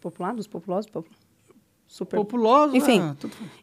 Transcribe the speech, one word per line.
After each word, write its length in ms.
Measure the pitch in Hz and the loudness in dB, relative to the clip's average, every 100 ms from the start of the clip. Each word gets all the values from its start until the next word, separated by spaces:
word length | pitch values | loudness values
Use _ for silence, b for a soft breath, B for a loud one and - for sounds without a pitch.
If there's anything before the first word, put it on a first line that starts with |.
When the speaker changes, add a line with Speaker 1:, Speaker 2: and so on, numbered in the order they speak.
Speaker 1:
populados, 460 | 175 165 180 233 196 | -14 -8 -6 -6 -10
populosos, 440 | 175 180 185 220 | -12 -6 -6 -6
popu-, 200 | 156 165 _ _ _ _ _ _ _ _ | -10 -14 _ _ _ _ _ _ _ _
super 300 | - 190 214 | -14 -4 -4
Speaker 2:
Populosos, 580 | 208 240 220 269 302 | -2 0 4 6 4
Speaker 1:
enfim. 260 | 254 285 214 | 4 4 4
Speaker 2:
ah, 160 | 165 139 | 2 -6
tudo 160 | - - | -12 -14
bem. 120 | 190 - | -18 -18